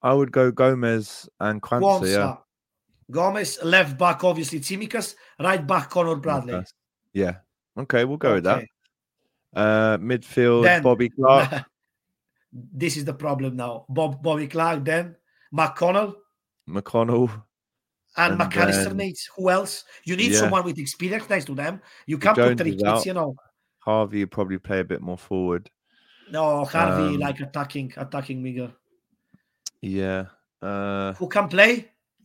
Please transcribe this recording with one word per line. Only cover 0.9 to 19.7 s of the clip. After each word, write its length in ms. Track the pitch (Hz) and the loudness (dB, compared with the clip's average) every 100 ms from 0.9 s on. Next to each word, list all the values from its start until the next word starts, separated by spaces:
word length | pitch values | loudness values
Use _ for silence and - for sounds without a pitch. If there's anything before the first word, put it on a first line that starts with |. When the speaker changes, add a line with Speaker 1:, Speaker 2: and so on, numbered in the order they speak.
| 113 104 - - - | -2 -4 -12 -16 -6
Speaker 1:
and 200 | 104 107 | -4 -4
Quansah, 460 | - 123 196 190 95 | -2 0 2 2 2
yeah. 100 | 101 | 0
Speaker 2:
Quansah. 220 | 101 - _ _ _ _ _ _ - | 0 -4 _ _ _ _ _ _ -8
Gomez, 480 | 147 185 208 190 - | -2 0 0 -4 -6
left 360 | 165 185 151 131 | 2 4 2 2
back, 260 | 175 165 | 0 2
obviously, 360 | 180 160 143 160 | 2 0 -4 -8
Tsimikas. 540 | 139 190 214 226 - - - - | -8 -8 -6 -6 -6 -12 -20 -4
Right 260 | 170 190 143 | -2 0 0
back, 240 | 180 139 | -2 0
Conor 260 | 180 165 151 | 0 0 -2
Bradley. 380 | 156 143 123 | -2 -4 -4
Speaker 1:
Tsimikas. 180 | 90 92 _ _ _ _ | -8 -8 _ _ _ _
Yeah. 240 | 98 92 90 _ _ _ - | -2 -2 -2 _ _ _ -10
Okay, 260 | 131 123 127 | -2 0 2
we'll 100 | 147 | 0
go 180 | 135 | 2
with 100 | 101 | 2
that. 140 | 87 120 | 2 0
Speaker 2:
Okay. 100 | 113 _ _ _ _ _ _ _ _ | -2 _ _ _ _ _ _ _ _
Speaker 1:
Uh, 440 | - 107 107 110 104 | 0 2 4 4 0
midfield, 640 | 110 123 - - 120 120 | -2 -4 -2 2 4 6
Speaker 2:
Then 180 | 120 175 | 6 6
Speaker 1:
Bobby 280 | 135 117 120 | 4 4 0
Clark. 560 | - 131 135 135 139 - | 2 6 6 6 -2 -10
Speaker 2:
<laughs> 40 | _ _ _ _ _ _ _ _ | _ _ _ _ _ _ _ _
This 460 | 123 117 139 165 147 | -20 -16 -6 -4 -4
is 80 | |
the 80 | 139 | -6
problem 440 | 131 151 135 135 127 | -6 -4 -4 -4 -6
now. 280 | 120 113 - | -8 -10 -6
Bob, 320 | 135 156 135 | -2 -2 -2
Bobby 240 | 160 151 139 | -2 -2 -2
Clark, 360 | 165 165 156 | -2 0 0
then 340 | 139 165 175 170 _ _ _ | -2 -2 -4 -12 _ _ _
McConnell. 600 | 147 156 - 175 196 208 202 _ _ _ _ - | -2 -2 2 2 2 0 -6 _ _ _ _ -10
Speaker 1:
McConnell. 760 | 95 - 117 113 120 123 107 - _ _ _ _ _ _ - | -8 -2 0 2 2 0 -2 -18 _ _ _ _ _ _ 0
Speaker 2:
And 140 | 175 | 2
Speaker 1:
And 60 | 185 | 2
Speaker 2:
Mac 180 | - 175 | 0 2
Allister, 320 | 185 196 190 | 2 2 0
Speaker 1:
then 80 | 196 | -2
Speaker 2:
mate. 320 | 196 - - - | -6 -8 -12 -2
Who 120 | 185 | 0
else? 360 | 185 196 | 2 0